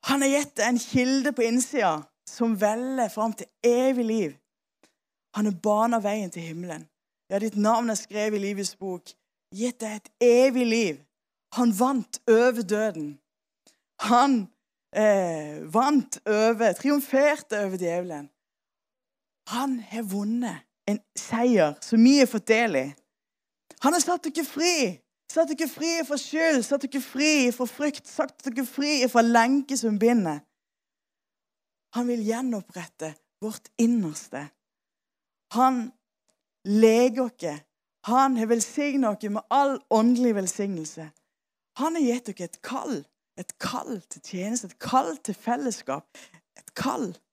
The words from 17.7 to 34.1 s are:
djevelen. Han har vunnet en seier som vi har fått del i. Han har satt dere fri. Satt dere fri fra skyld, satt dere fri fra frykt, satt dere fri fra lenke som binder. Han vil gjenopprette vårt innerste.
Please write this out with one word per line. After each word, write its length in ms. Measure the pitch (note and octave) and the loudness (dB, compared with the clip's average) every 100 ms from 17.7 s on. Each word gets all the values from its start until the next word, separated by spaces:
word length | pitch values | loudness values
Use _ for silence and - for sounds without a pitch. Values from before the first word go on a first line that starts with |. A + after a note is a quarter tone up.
| F#3 | -4
djevelen. 520 | F3+ E3+ F3+ D3+ C#3+ _ _ _ _ _ _ _ _ _ _ _ - | -4 -4 -6 -10 -14 _ _ _ _ _ _ _ _ _ _ _ -10
Han 280 | A#3 C#4 B3+ | -6 -4 -4
har 220 | G3+ A3 | -6 -10
vunnet 640 | G#3+ G3 G3+ A#3 A#3+ F3 _ _ - | -6 -4 -2 -4 -4 -8 _ _ -6
en 140 | G#3 _ - | -6 _ -14
seier 560 | - A3+ B3 A3 D#3 D3 | -6 0 4 4 4 0
som 220 | - A3+ | 0 6
vi 160 | A#3 C#4+ | 8 8
har 80 | B3+ | 4
fått 160 | A3 - | 2 2
del 300 | A3 A#3 D3 | 2 4 0
i. 120 | C3+ C#3 _ _ _ _ _ _ _ - | -2 -10 _ _ _ _ _ _ _ -2
Han 100 | C4 | 0
har 100 | F4 | 2
satt 240 | D#4+ F4 D#4+ | 0 -2 -4
dere 200 | D#4 C#4 | -6 -6
fri. 520 | - E4+ E4+ A#3 E3+ _ _ _ | -2 0 2 -2 -4 _ _ _
Satt 220 | D#4 D#4+ | 0 0
dere 180 | D4 D#4 | 0 -6
fri 220 | - D#4+ E4 | -4 -4 -2
fra 140 | C4+ C#4+ | -4 -6
skyld, 460 | - D4+ E4 C#4+ A3 | -4 0 2 2 0
satt 160 | C#4 | -2
dere 180 | C#4 C#4 | -2 -6
fri 480 | - C4 D4+ D4+ B3 | -8 -2 2 4 2
fra 120 | A#3+ A#3+ | 0 -6
frykt, 380 | - D4 C#4 - | -4 -4 -4 -12
satt 320 | - C4+ _ | -6 -6 _
dere 220 | C4+ A#3 B3 | -10 -6 -6
fri 300 | - D4 D4 B3 | -4 -2 0 2
fra 160 | B3 | 2
lenke 540 | A#3 A#3 A#3 C#4 C4+ C4+ | 4 4 4 2 0 -2
som 200 | A3+ G#3 | 0 2
binder. 420 | A3+ A#3+ F3 D3 _ _ _ _ _ _ _ _ _ _ _ _ _ _ _ | 4 4 0 -4 _ _ _ _ _ _ _ _ _ _ _ _ _ _ _
Han 160 | A#3 B3 | -6 -2
vil 140 | A#3+ G#3 | -2 -2
gjenopprette 840 | A3+ C4 A3 F#3+ F3+ E3 _ D#3 D3+ _ _ | -4 -4 -6 -8 -14 -16 _ -12 -12 _ _
vårt 280 | G#3+ A3 - - | -10 -10 -18 0
innerste. 720 | A#3 A#3+ F3 | 2 2 -2